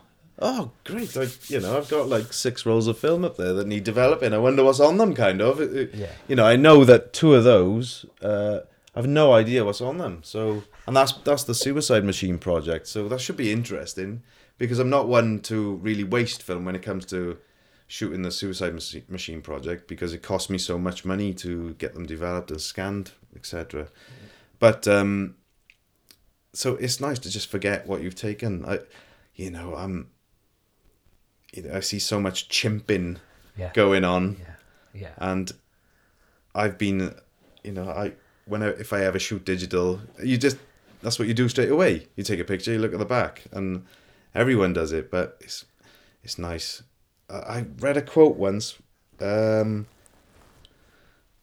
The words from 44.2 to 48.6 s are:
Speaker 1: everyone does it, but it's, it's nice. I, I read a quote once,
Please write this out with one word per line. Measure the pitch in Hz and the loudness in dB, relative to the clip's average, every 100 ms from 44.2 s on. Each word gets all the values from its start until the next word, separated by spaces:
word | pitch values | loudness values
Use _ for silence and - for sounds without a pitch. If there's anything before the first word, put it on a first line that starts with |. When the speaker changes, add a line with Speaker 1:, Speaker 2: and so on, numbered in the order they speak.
| _ | _
Speaker 1:
everyone | - 123 123 92 | -2 2 2 2
does | 85 78 | 0 -2
it, | 80 78 | -6 -4
but | 90 - - | -4 -4 -8
it's, | - - - _ _ _ _ _ | -18 -18 -18 _ _ _ _ _
it's | - - | -16 -12
nice. | 87 85 - - - _ _ _ - | -10 -10 -10 -14 -18 _ _ _ -18
I, | - - 117 | -14 -10 -10
I | 113 73 | -10 -6
read | 127 143 | -2 -2
a | |
quote | - - 156 - | 0 6 6 6
once, | 98 101 | -2 -2